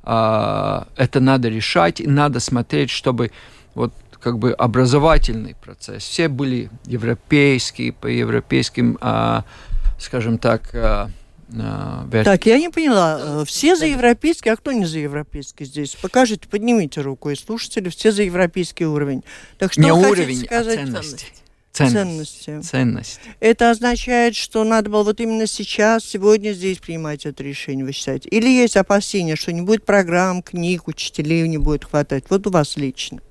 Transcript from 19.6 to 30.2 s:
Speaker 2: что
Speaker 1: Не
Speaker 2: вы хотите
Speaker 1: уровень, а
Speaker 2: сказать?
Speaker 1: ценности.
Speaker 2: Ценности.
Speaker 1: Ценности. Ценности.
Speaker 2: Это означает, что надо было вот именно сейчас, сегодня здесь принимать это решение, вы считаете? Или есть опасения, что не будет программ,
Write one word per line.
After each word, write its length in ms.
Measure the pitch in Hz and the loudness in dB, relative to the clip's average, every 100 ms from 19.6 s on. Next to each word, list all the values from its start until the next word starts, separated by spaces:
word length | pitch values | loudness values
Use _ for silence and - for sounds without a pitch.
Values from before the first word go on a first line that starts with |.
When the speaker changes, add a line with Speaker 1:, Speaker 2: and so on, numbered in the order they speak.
| 190 | -4
Speaker 2:
что 80 | - | 4
Speaker 1:
Не 100 | 156 | 6
Speaker 2:
вы 100 | 165 | 8
хотите 180 | 202 196 | 6 4
Speaker 1:
уровень, 220 | 143 127 | 0 -4
а 20 | - | -2
Speaker 2:
сказать? 300 | 233 226 226 | -2 0 -2
Speaker 1:
ценности. 460 | 269 208 156 139 - - _ _ _ | -2 -6 -8 -14 -18 -20 _ _ _
Speaker 2:
Ценности. 720 | - 139 208 185 160 151 - - | 0 2 2 0 -6 -10 -14 -14
Speaker 1:
Ценности. 160 | 151 | -12
Ценности. 600 | - 131 123 - - - - - | -6 0 0 -2 -8 -18 -20 0
Speaker 2:
Это 320 | 220 226 233 | 2 4 4
означает, 640 | 226 240 240 - 247 240 214 | 4 0 -2 0 2 2 0
что 280 | - 220 | -4 -2
надо 280 | 220 226 208 | 2 2 2
было 100 | 208 | 0
вот 160 | 208 208 | 0 -2
именно 280 | 226 220 220 | -2 -2 -2
сейчас, 580 | - 208 - 214 226 - | -4 -8 0 2 2 -2
сегодня 460 | 208 196 214 208 | 0 4 4 2
здесь 240 | 190 190 180 | -4 -4 -4
принимать 480 | - 165 160 147 151 | -8 -8 -8 -8 -10
это 180 | 135 | -10
решение, 400 | 139 139 - 135 | -10 -10 -8 -6
вы 100 | 135 | -6
считаете? 360 | 139 - 135 - | -6 -6 -6 -2
Или 180 | 214 233 | 0 4
есть 300 | 254 240 196 | 4 4 2
опасения, 580 | 190 202 - 202 170 156 | 2 0 0 -4 -2 -4
что 160 | - | -4
не 100 | 170 | -4
будет 200 | 180 220 | 0 0
программ, 600 | - 202 180 175 | 2 2 2 2